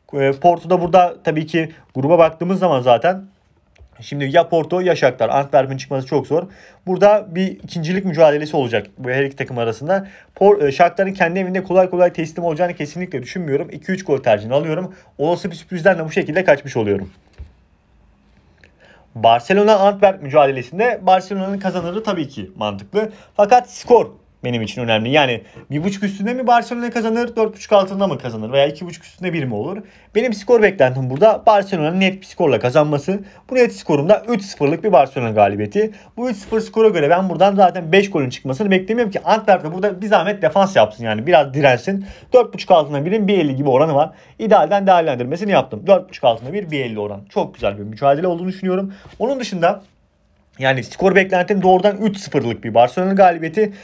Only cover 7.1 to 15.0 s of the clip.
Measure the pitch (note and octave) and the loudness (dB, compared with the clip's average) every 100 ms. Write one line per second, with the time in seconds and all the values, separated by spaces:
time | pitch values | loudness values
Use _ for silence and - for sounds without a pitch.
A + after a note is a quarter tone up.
7.1 | G#3 - E3 F#3+ - - E3+ D#3 F#3+ F#3+ | 4 0 -6 -6 -6 -14 -10 -4 -4 -4
8.1 | D#3 D#3 D3 D3+ D#3+ B2 A2+ G2 - B2+ | 4 4 4 -2 -4 -2 -4 -6 -12 -6
9.1 | B2+ C#3 C#3 A#2 B2 A2+ G#2+ C#3+ G3 G3 | -4 -4 -6 -10 -6 -4 -6 -4 -4 -4
10.1 | - _ - G3 G3+ C#3+ C3 F3 E3+ F#3+ | -18 _ 0 4 4 2 2 2 2 -6
11.1 | F#3+ E3+ F3+ F#3 F#3 F#3+ F#3 F#3 F3+ F3+ | -2 -2 -2 -4 -6 0 2 2 2 0
12.1 | F3 D#3+ E3+ E3+ D#3 F3 F3 D3 F3 F3+ | 0 -8 -6 -6 -2 -4 -4 -10 -10 -10
13.1 | C#3 B2 F#3+ D#3+ C#3 - D#3 - F#3+ F#3+ | -10 -10 -10 -4 -2 -4 -10 -8 -8 -2
14.1 | C#3 B2 G#2 G#2+ C#3 D#3+ D#3 F#3 - | -2 0 0 0 -4 -2 -6 -8 -14